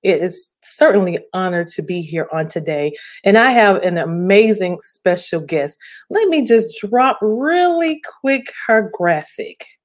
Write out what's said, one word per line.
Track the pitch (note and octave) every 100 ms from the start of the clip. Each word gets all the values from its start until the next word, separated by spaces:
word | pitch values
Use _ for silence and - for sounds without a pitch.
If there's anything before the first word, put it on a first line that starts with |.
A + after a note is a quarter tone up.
it | G3 D#3+
is | F3 - - _
certainly | - - D#4 G3+ F3+
an | D3+ -
honor | F#3 F#3 F3
to | E3+ -
be | D#3 F3
here | D#3+ E3 D#3
on | D#3+ D#3+
today. | E3+ D#3 D3 D3 D3 - -
And | G3 G#3+
I | B3
have | A#3+ G#3 F#3+
an | F3+ E3+
amazing | D#3 E3+ F3+ G3+ A3+ G3+ F#3 F3
special | - - F#3 F3 - E3
guest. | D3 D#3+ C#3+ - - - _
Let | G#4 G#4
me | D#4+
just | B3 A3+ A3+ -
drop | G3+ A#3+ C4 -
really | G#3+ A3 C#4+ F4 F4+ E4+ E4 D#4 - -
quick | C4+ C4+ - - -
her | A3 G3+
graphic. | - F3 D#3 - - - - - _